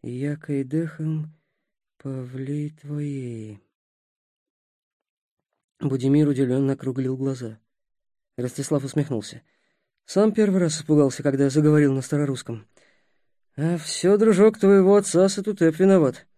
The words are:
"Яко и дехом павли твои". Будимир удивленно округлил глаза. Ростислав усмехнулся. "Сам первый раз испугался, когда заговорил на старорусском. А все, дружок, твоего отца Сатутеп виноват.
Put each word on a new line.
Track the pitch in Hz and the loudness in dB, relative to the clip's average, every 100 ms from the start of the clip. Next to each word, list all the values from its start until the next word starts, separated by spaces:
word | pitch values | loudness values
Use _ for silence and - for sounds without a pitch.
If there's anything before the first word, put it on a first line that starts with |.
"Яко | - 123 139 147 - | -10 -8 -6 -8 -6
и | 139 | -6
дехом | 135 151 165 156 156 156 156 _ _ _ _ _ _ _ | -4 -4 -6 -6 -6 -6 -8 _ _ _ _ _ _ _
павли | 139 131 127 131 135 147 147 156 | -10 -10 -10 -12 -8 -8 -8 -12
твои". | 143 147 147 139 123 113 107 104 _ _ _ _ _ _ _ _ _ _ _ _ _ _ _ _ _ _ _ _ _ _ | -12 -8 -8 -8 -10 -12 -14 -18 _ _ _ _ _ _ _ _ _ _ _ _ _ _ _ _ _ _ _ _ _ _
Будимир | 143 131 135 143 151 | -4 -2 0 2 2
удивленно | 131 131 131 135 | 0 0 0 -2
округлил | 135 131 127 131 131 | -2 -6 -4 -6 -4
глаза. | 135 127 120 110 _ _ _ _ _ _ _ - | -6 -6 -12 -14 _ _ _ _ _ _ _ -10
Ростислав | 123 - 135 147 135 | -8 -8 -4 -4 -2
усмехнулся. | 151 147 117 - - _ _ _ _ _ _ _ | -4 -2 -6 -8 -18 _ _ _ _ _ _ _
"Сам | 190 214 | 0 2
первый | 214 214 190 | 2 0 2
раз | 175 151 | 0 -2
испугался, | - 151 139 - | 0 2 2 0
когда | 147 135 139 | -2 0 2
заговорил | 139 151 151 143 | 4 4 4 4
на | 135 | 0
старорусском. | 131 147 143 127 - 113 104 _ _ _ _ _ _ _ _ - | -2 -2 -2 -6 -10 -14 -14 _ _ _ _ _ _ _ _ -6
А | 156 170 | -4 -4
все, | - - 180 202 | -6 -2 2 4
дружок, | 226 185 214 220 | 4 6 4 4
твоего | 196 196 185 202 | 4 6 6 4
отца | 202 165 190 | 4 2 2
Сатутеп | 196 202 202 165 160 | 0 -6 2 0 4
виноват. | 190 190 143 123 _ | 4 4 2 -2 _